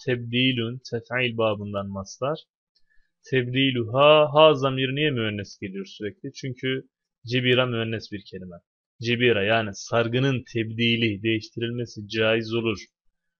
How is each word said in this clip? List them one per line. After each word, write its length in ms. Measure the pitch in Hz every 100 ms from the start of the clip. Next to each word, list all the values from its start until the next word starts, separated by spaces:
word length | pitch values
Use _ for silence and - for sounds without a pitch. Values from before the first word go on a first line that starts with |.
| -
tebdilün, 760 | 123 117 120 131 123 113 131 -
tef'il 460 | 117 - 123 123 113
babından 520 | 110 101 101 101 98
mastar. 500 | 98 95 - 131 160 - _ _ _ _ _ _ _ -
Tebdiluha, 1040 | 131 123 127 135 123 107 127 147 151 147
ha 200 | 147 156
zamir 400 | 139 135 131 131
niye 160 | 135 151
müennes 480 | 127 110 104 95 -
geliyor 260 | 101 98 95
sürekli? 460 | - 104 - 139
Çünkü 560 | - 139 123 131 131 - _ _ _ 117
cebira 400 | 127 123 123 127
müennes 460 | 113 113 110 -
bir 120 | 101 -
kelime. 260 | 92 92 85 _ _ _ -
Cebira 420 | 117 120 120 104
yani 260 | 98 113 107
sargının 720 | 98 - 117 117 120 135 127 -
tebdili, 720 | 113 113 110 117 117 117 98
değiştirilmesi 840 | 110 110 - - 117 120 113 - 101
caiz 460 | 110 110 113 110
olur. 240 | 113 113 98 - _ _ _ _ _